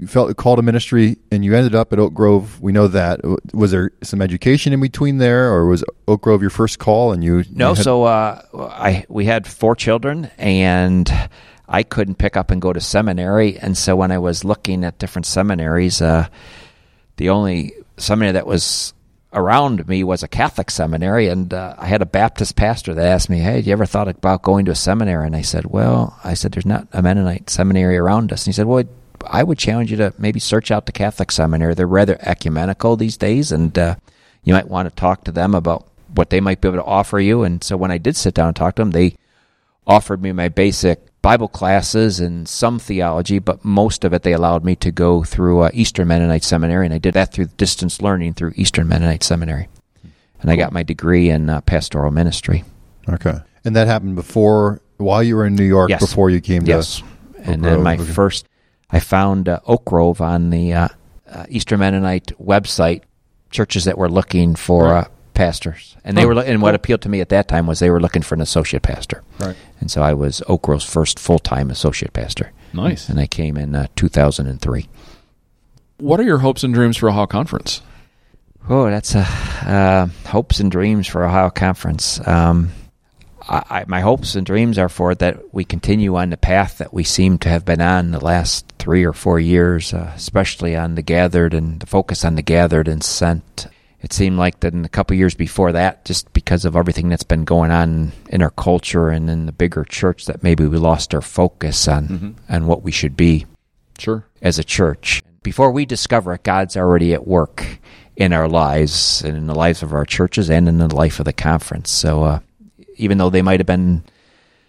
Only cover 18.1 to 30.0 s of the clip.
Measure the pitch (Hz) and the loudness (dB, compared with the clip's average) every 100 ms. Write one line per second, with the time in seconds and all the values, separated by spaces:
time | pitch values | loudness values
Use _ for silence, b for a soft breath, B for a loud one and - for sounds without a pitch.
18.1 | 107 104 92 - 87 - - - - _ | 0 0 0 -2 -4 -4 -6 -10 -14 _
19.1 | _ _ 104 92 127 139 104 80 92 92 | _ _ -4 0 2 2 -2 -2 -2 -2
20.1 | 90 82 - 147 - - - 80 80 92 | -4 -4 -4 -4 -4 -6 -4 -4 -2 0
21.1 | 113 101 92 90 92 92 - 92 104 95 | 0 0 -2 -4 -8 -10 -10 -4 -2 -2
22.1 | 95 110 - 107 - 104 117 - 80 87 | 0 0 0 -2 0 0 -2 -6 0 2
23.1 | 90 - 87 90 123 101 101 101 104 101 | 2 0 0 0 0 0 0 0 -2 -4
24.1 | - - 95 95 98 95 80 92 107 104 | -2 -2 0 2 2 2 -2 -2 0 0
25.1 | 82 78 80 71 80 - 101 117 120 - | -2 -2 -4 -4 -6 -4 0 2 2 -2
26.1 | - - 85 - - 98 - - 92 90 | -6 -8 -6 -4 -4 -2 -4 -4 -2 0
27.1 | 98 92 92 - - 95 95 92 87 90 | 2 0 -4 -6 -2 0 2 2 2 2
28.1 | 107 110 98 101 98 107 127 120 - - | 2 0 -4 -4 -2 0 0 -2 -10 -20
29.1 | - - 101 165 151 - 117 113 107 | -20 -4 -2 0 0 -2 -2 -2 -2